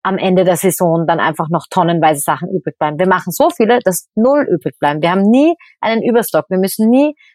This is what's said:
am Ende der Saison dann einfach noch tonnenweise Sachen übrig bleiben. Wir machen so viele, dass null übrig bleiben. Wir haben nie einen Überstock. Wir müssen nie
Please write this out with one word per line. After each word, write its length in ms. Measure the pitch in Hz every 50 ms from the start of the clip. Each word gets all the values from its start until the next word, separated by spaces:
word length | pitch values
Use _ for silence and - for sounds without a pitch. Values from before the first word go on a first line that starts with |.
am 160 | - 190 190 180
Ende 280 | - 190 185 185 185
der 100 | 185 175
Saison 500 | 156 - 190 - - 185 170 160 170 165 151
dann 120 | 170 160
einfach 300 | 104 156 151 - 165 151
noch 160 | 170 156 - -
tonnenweise 520 | - 190 170 165 170 165 165 156 156 143
Sachen 280 | - - 151 147 170 -
übrig 260 | 190 170 - 156 - -
bleiben. 220 | 160 151 151 147
Wir 80 | 185 190
machen 260 | 185 180 180 185 165
so 160 | - 285 339
viele, 300 | - - 220 214 247 240
dass 280 | - 202 180 - - _ -
null 320 | 214 226 262 285 294 269 -
übrig 280 | 180 160 - 147 - -
bleiben. 220 | 156 143 147 151
Wir 100 | 156 170
haben 120 | 180 196 196
nie 320 | 208 233 262 294 330 339 - - _ _ -
einen 220 | - 214 226 226 -
Überstock. 420 | 247 226 233 - - - 180 - -
Wir 100 | 185 185
müssen 320 | 190 196 - - 220 226
nie 260 | 240 269 285 302 294 _ _ _ _